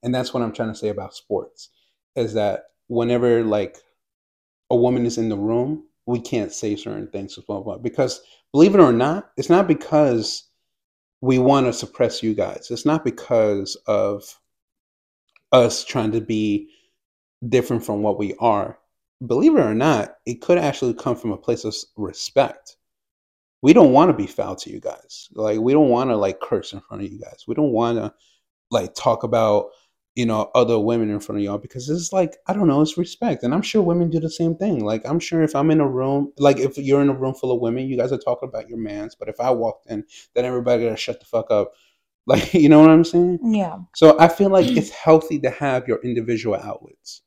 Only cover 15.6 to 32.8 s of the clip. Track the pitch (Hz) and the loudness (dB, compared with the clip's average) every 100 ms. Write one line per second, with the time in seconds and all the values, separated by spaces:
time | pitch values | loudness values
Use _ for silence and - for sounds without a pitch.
15.6 | 117 - - 131 107 110 104 110 107 104 | 2 -2 -6 -4 -4 -4 -4 -4 -2 -2
16.6 | 104 _ _ _ _ _ _ _ 123 123 | -6 _ _ _ _ _ _ _ -2 -2
17.6 | 120 117 110 104 104 101 104 - 117 104 | 0 -6 -4 -4 -2 -2 -6 -2 0 0
18.6 | 95 - _ _ _ _ 123 - 285 302 | -2 -10 _ _ _ _ -4 2 4 4
19.6 | 113 110 143 127 101 - - 120 - 175 | 2 2 2 0 -2 -10 -10 -10 0 2
20.6 | 151 - 127 117 135 120 113 98 - 117 | 2 -2 -4 -4 -4 -4 -6 -6 -4 -4
21.6 | 110 - - - 98 - - - 131 - | -4 -10 -14 -10 -10 -10 -4 0 0 -4
22.6 | - _ _ _ _ _ _ _ _ _ | -20 _ _ _ _ _ _ _ _ _
23.6 | 131 156 156 131 175 139 98 - - 92 | 6 8 8 6 4 2 -4 -6 -8 -10
24.6 | - - - - _ - - - 107 107 | -14 -12 -12 -14 _ -20 -20 -6 -4 0
25.6 | 117 147 147 120 131 110 98 - - 104 | 2 4 4 2 0 0 -2 -4 -4 -6
26.6 | - 98 _ 101 98 101 - - - 120 | -6 -18 _ -12 -12 -12 -20 -20 -8 -2
27.6 | 151 117 117 113 107 _ _ _ _ _ | 0 0 0 -2 -6 _ _ _ _ _
28.6 | _ 117 92 - 135 110 113 113 110 104 | _ -4 -4 -4 -2 0 0 0 2 0
29.6 | - _ _ _ _ - 117 107 107 123 | -2 _ _ _ _ -4 -2 -2 0 0
30.6 | 123 117 107 117 107 104 - 107 101 104 | 2 2 0 -2 -2 -4 -6 -6 -4 -6
31.6 | - 131 127 165 165 190 170 - - 196 | -10 -14 -6 -6 -4 -2 -2 -6 -8 0
32.6 | 175 139 | 2 2